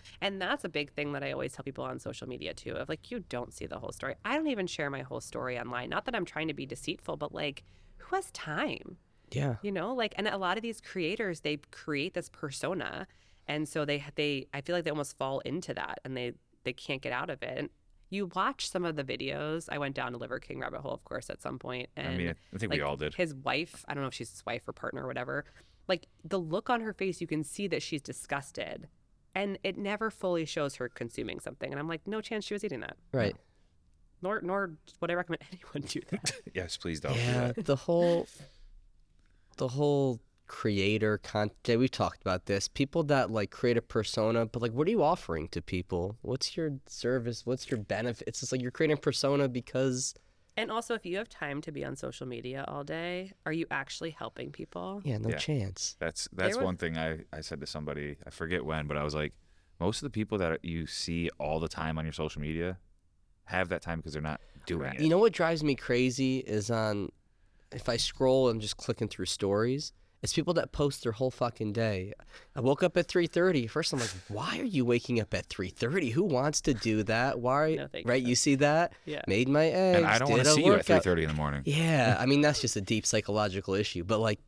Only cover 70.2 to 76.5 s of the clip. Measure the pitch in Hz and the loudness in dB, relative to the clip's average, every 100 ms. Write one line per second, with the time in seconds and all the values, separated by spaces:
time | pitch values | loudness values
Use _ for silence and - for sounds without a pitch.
70.2 | - - 160 165 143 - 143 - 120 104 | -2 0 2 2 2 2 0 0 -2 0
71.2 | 131 - 120 - 107 104 113 98 95 - | 0 0 -2 0 -2 0 2 0 -4 -10
72.2 | - - - - 127 147 180 180 - 185 | -16 -20 -14 0 2 4 4 4 2 4
73.2 | 170 170 180 156 113 151 165 143 113 95 | 4 4 4 4 2 0 0 0 -2 -4
74.2 | - 104 - - 262 165 120 120 - 120 | -6 -4 -2 -2 0 2 4 4 4 0
75.2 | 104 95 - - 92 - 151 185 135 120 | 2 -2 -4 -4 -6 -2 0 2 2 2
76.2 | 202 127 143 | 4 4 2